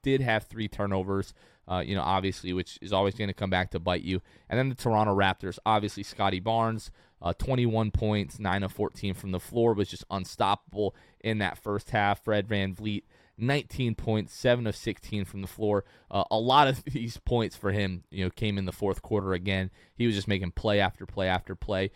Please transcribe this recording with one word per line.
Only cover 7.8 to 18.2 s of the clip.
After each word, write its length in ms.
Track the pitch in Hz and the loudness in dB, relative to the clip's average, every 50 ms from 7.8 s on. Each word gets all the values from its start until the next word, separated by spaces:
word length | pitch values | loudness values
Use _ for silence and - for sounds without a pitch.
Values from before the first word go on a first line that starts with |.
| 110 104 | 2 2
points, 480 | - - 113 107 107 104 98 - - - | 0 0 2 2 2 2 0 -2 -6 -4
nine 240 | 104 92 95 98 | -2 0 0 0
of 100 | 98 95 | 0 -2
fourteen 400 | - - 107 - - - 104 98 | -2 -2 -2 -2 -2 -4 -4 -4
from 200 | 90 - - 98 | -4 -4 -6 -4
the 60 | 92 87 | -4 -4
floor, 360 | - - 117 120 117 117 107 | -6 -2 0 4 4 4 4
was 160 | 101 98 - | 2 0 -2
just 140 | - - - - | -2 -14 -8 -6
unstoppable 880 | 98 95 90 - - - 104 98 104 - _ - - 104 104 95 - - - - _ _ | -6 -6 -6 -6 -2 0 2 2 2 0 _ -10 -4 -2 -2 -2 -2 -6 -20 -20 _ _
in 160 | - 110 110 107 | -4 -2 0 0
that 180 | 98 90 - - | 0 -2 -4 -6
first 320 | - 107 101 107 - - | -6 -4 -4 -4 -4 -2
half. 340 | - 107 101 101 101 - - | 0 2 4 2 2 0 0
Fred 240 | 113 107 104 98 110 | 0 2 2 2 0
VanVleet, 540 | 107 98 98 95 90 104 107 110 101 92 - _ _ - _ _ _ - | 0 0 0 -2 -4 -4 -4 -4 -4 -4 -6 _ _ -20 _ _ _ -4
nineteen 560 | 113 127 143 147 - - - 139 127 117 113 | 0 0 0 0 -2 -4 -4 -2 -2 -2 -2
points, 400 | - - 113 110 107 - - - | -2 -2 0 0 0 -2 -4 -8
seven 320 | - - 123 120 123 117 | 0 4 4 4 4 2
of 80 | 107 98 | -4 -4
sixteen 500 | - - 117 98 - - - 107 101 95 | -4 -4 -6 -6 -6 -8 -6 -6 -6 -6
from 160 | - - 98 | -6 -8 -10
the 60 | 98 | -10
floor. 380 | 95 - - 107 104 104 98 - - - - _ - | -10 -6 -2 2 2 2 2 0 -2 -20 -20 _ -4
Uh, 140 | - 101 - - | -2 -2 0 2
a 60 | - 110 | 0 0
lot 280 | 117 123 131 147 147 | 4 6 8 8 8
of 160 | 135 135 - - | 8 4 0 -4
<laughs> 20 | |
these 320 | 127 123 117 117 113 - - | -6 -6 -4 -6 -6 -8 -6
points 360 | - - 123 117 110 - - | -2 0 0 2 0 0 -4
for 160 | - - 98 | -4 -2 0
him, 320 | 98 104 101 95 92 85 - - | 0 0 0 -2 -4 -8 -10 -10
you 140 | - 95 | -6 -2